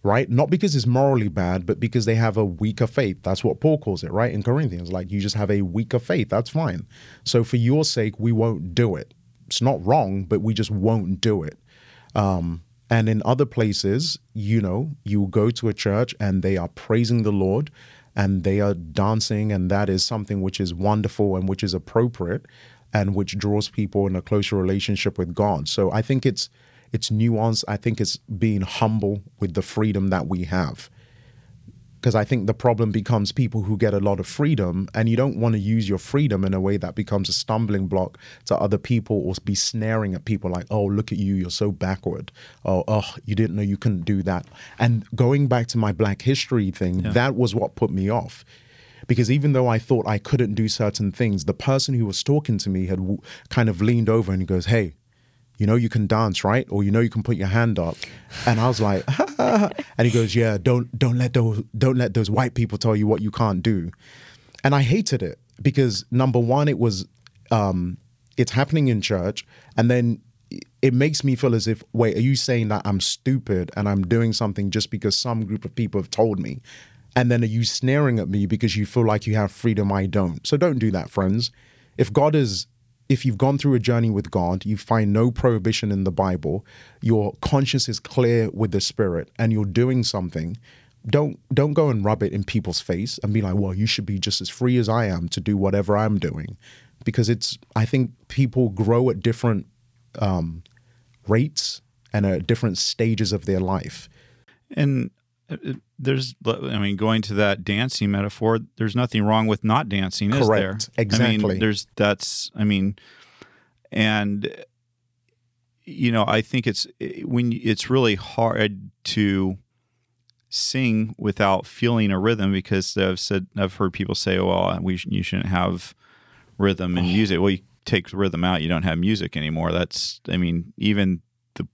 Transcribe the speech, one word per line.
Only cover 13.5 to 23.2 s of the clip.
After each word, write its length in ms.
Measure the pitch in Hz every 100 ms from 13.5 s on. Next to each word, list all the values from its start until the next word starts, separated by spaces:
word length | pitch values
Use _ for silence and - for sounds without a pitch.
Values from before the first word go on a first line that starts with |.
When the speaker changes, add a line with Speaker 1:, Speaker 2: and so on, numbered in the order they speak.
| - 110 98 98 113 160 - _
Speaker 1:
you 280 | 110 101 113
know, 300 | 101 98 156 143
you 240 | 101 104 98
go 240 | 110 107
to 180 | 120 117
a 40 |
church 420 | 104 107 101 101 -
and 220 | 104 95
they 160 | 92 95
are 120 | 85
praising 540 | - - 113 117 120
the 80 | 107
Lord 380 | 101 95 107 147 - - - _ -
and 280 | 98 95
they 160 | 98 98
are 120 | 101
dancing, 800 | 90 82 76 101 110 - 107 107
and 180 | 101 92
that 200 | 98 101
is 140 | 95
something 380 | - 110 98 101
which 180 | 95 -
is 140 | 92
wonderful 640 | 85 98 107 104 - 104 95
and 120 | 95
which 160 | 98
is 100 | 101 87
appropriate 680 | - - 120 120 87 117 - - - - _
and 200 | 107 98
which 240 | 98